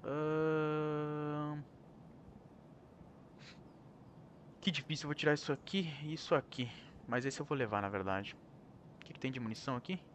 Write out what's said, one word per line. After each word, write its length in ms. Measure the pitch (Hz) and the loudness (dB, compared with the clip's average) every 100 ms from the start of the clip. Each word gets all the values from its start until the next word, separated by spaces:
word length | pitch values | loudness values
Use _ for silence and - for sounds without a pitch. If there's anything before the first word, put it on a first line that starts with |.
Ahn. 1600 | - 147 156 156 156 156 151 151 151 151 151 151 151 147 151 151 - - - - - - - - - - - - - - - - - - - - - - - - - - - - - - | 0 2 4 4 4 4 4 4 2 2 0 0 0 0 0 -2 -6 -14 -18 -18 -18 -16 -16 -18 -18 -18 -18 -20 -20 -18 -18 -18 -18 -18 -16 -16 -16 -18 -18 -18 -18 -18 -18 -18 -18 0
Que 120 | - | 0
difícil, 320 | 147 - 156 | 0 -2 -2
eu 40 | 147 | 0
vou 40 | |
tirar 200 | 147 151 | 4 6
isso 180 | 147 - | 6 4
aqui 420 | 139 - 190 170 143 | 0 2 2 2 -2
e 100 | 151 | -4
isso 200 | 160 - | -4 6
aqui. 380 | 156 - - 120 - - - - | 4 4 -2 -2 -4 -14 -14 0
Mas 200 | 120 135 | 2 2
esse 120 | 131 | 0
eu 80 | 147 | 0
vou 120 | 147 | 2
levar, 240 | 117 104 | 4 4
na 80 | 101 | 4
verdade. 440 | 98 95 95 101 - - - - - - - | 2 4 2 0 -8 -16 -18 -18 -18 -18 -16
O 40 | |
que 80 | - | -14
que 80 | - | -4
tem 100 | 131 | -2
de 80 | 131 | 0
munição 380 | 113 110 - 123 | -2 -2 0 -2
aqui? 260 | - 185 - | 0 -4 -4